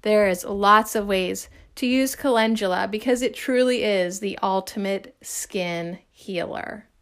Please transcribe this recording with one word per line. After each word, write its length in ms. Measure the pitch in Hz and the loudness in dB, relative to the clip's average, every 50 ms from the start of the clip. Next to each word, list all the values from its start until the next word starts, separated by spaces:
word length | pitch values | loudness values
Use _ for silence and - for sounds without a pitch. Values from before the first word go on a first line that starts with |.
There 260 | - 214 214 208 208 196 | 2 4 4 4 4 4
is 160 | 180 175 - | 2 -2 -4
lots 500 | - 202 196 202 202 208 214 - - - | -6 -4 2 6 6 6 6 6 2 -2
of 140 | 226 202 202 | -4 -2 0
ways 400 | 196 190 185 180 190 190 - - - - - _ _ | 0 0 0 -2 -4 -8 -10 -14 -20 -20 -20 _ _
to 120 | - - | -4 -2
use 280 | 247 254 262 262 262 - | 0 2 2 2 0 -2
calendula 720 | - - 285 247 226 220 226 226 220 208 185 180 185 196 196 | -2 0 2 4 4 4 2 2 0 0 0 0 0 -2 -4
because 340 | 202 214 - 254 254 240 | -4 -4 0 0 0 2
it 120 | 254 247 - | 0 -4 -4
truly 480 | - - - 254 247 254 254 247 226 | -4 -4 0 2 4 4 4 2 0
is 380 | - 214 202 190 180 175 180 196 | 0 0 2 2 0 -2 -4 -6
the 180 | 208 196 - - | -6 -6 -4 -2
ultimate 760 | - 196 190 190 190 - - 214 196 196 196 196 196 - _ _ | -2 0 0 0 -2 -4 -8 -6 -4 -2 -4 -4 -6 -12 _ _
skin 800 | - - - - - - - 196 180 175 170 170 170 170 180 - _ _ | -14 -12 -10 -10 -10 -6 -6 -4 -4 -4 -4 -6 -6 -8 -10 -12 _ _
healer. 760 | _ _ - - 190 - - - - - - - - 214 - _ _ _ | _ _ -12 -8 -6 -6 -6 -6 -6 -8 -8 -10 -12 -14 -16 _ _ _